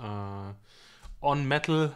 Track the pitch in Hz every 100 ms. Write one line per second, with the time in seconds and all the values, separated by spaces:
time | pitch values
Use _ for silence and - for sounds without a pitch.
0 | 107 104 101 98 98 101 - - - -
1 | - - 143 143 135 147 156 156 151